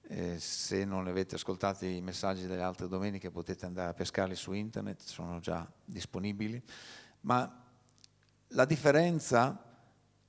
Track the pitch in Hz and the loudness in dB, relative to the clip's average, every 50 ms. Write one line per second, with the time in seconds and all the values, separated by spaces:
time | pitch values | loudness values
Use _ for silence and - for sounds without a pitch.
0 | _ - - - 87 87 87 82 - - - - - - 95 95 98 98 98 95 | _ -8 -6 -4 -4 -4 -4 -4 -6 -6 -4 -4 -2 0 0 0 0 0 -2 -2
1 | 92 90 90 95 95 92 - 92 - - 95 90 - 101 95 - 95 92 92 90 | -2 -2 0 -2 -2 -2 -4 -6 -4 -4 -4 0 0 0 0 -2 -4 -4 -4 -4
2 | 90 92 90 - - 98 95 92 92 92 92 90 90 92 90 - 92 90 95 92 | -6 -6 -6 -2 -2 -2 -2 -2 -4 -4 -4 -2 -2 -2 -2 -4 -6 -4 -2 -2
3 | 98 104 98 95 - 90 - 87 82 - 95 - - 90 90 90 90 85 85 - | -2 -2 -4 -4 -8 -8 -8 -6 -6 -6 -6 -6 -6 -8 -6 -4 -4 -4 -2 -4
4 | 92 - - - 98 92 92 87 - - 95 104 104 110 - 104 101 101 95 - | -6 -2 0 0 0 0 -2 -6 -6 -6 -4 -4 -4 -4 -6 -6 -6 -6 -8 -10
5 | - - - - 85 87 87 87 85 85 85 85 85 - - _ _ - 123 95 | -12 -14 -10 -10 -8 -6 -8 -6 -4 -4 -4 -4 -6 -10 -16 _ _ -12 -10 -10
6 | 90 - - 95 95 104 101 101 107 107 113 123 - - - - - - - - | -10 -8 -8 -6 -4 -4 -4 -4 -4 -4 -4 -8 -10 -14 -18 -18 -16 -18 -18 -18
7 | - - _ _ - 101 123 123 131 - - - - - _ _ _ - _ _ | -20 -20 _ _ 2 4 4 4 4 0 -8 -18 -20 -20 _ _ _ -20 _ _
8 | - _ _ _ _ _ _ _ _ _ - 131 131 143 160 143 - 151 139 151 | -20 _ _ _ _ _ _ _ _ _ 6 6 6 6 6 6 8 8 8 10
9 | 170 175 170 156 - - 131 117 123 139 196 - - - - - - - _ _ | 8 6 4 2 2 4 6 6 6 6 2 -6 -14 -20 -20 -20 -20 -20 _ _
10 | _ _ _ _ _ | _ _ _ _ _